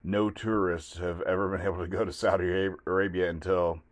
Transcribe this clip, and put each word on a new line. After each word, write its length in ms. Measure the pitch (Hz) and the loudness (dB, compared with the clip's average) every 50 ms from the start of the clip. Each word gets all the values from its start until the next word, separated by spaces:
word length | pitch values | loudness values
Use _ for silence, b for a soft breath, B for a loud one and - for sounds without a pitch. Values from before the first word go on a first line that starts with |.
| - | -4
no 260 | 85 98 104 107 107 | 0 0 2 2 0
tourists 680 | 104 - - 110 110 107 95 90 87 82 78 - - | -2 -4 -2 0 2 2 2 2 0 -2 -4 -12 -10
have 240 | 85 90 87 85 87 | -6 -4 -4 -4 -2
ever 280 | - - 92 95 101 92 | 0 0 2 2 2 0
been 160 | 98 92 87 | -2 0 -2
able 120 | 98 85 | -2 -2
to 100 | 90 90 | -2 -4
go 160 | 87 95 95 110 | -4 -2 -2 -2
to 80 | 92 | -2
Saudi 340 | 85 - - 101 95 95 87 | -2 0 2 2 4 4 2
Ara-, 320 | 90 92 95 95 95 92 - - | 0 2 2 0 0 -2 -4 -4
Arabia 420 | - 92 95 98 101 87 90 90 87 | 0 2 2 2 2 0 0 0 0
until 520 | 85 80 73 92 95 90 87 85 82 78 - _ | -2 -4 0 0 2 2 2 0 0 -4 -10 _